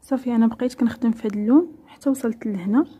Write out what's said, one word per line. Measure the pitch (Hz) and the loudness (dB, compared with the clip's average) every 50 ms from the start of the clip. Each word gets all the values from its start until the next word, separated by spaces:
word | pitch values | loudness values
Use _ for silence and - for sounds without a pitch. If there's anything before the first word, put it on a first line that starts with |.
صافي، | _ - 269 254 262 247 240 | _ -4 -6 -4 -2 -2 2
انا | 226 226 | 2 2
بقيت | 226 226 - 247 247 247 | 2 2 0 -4 -4 -2
كنخدم | - 254 226 - - - 233 | 0 -2 -2 -2 -2 -2 -2
في | 220 226 - | -2 -2 -4
هاد | 214 202 | -6 -4
اللون | 208 208 214 254 302 359 339 - - - | -2 0 4 4 4 4 2 -8 -20 -20
حتى | - - _ - 277 | -20 -20 _ -2 -2
وصلت | 269 269 - 233 220 - - | -2 -2 -2 -6 -6 -4 -6
لهنا. | 220 202 190 170 202 208 262 330 - - | -6 -6 -4 -4 0 0 0 0 0 -6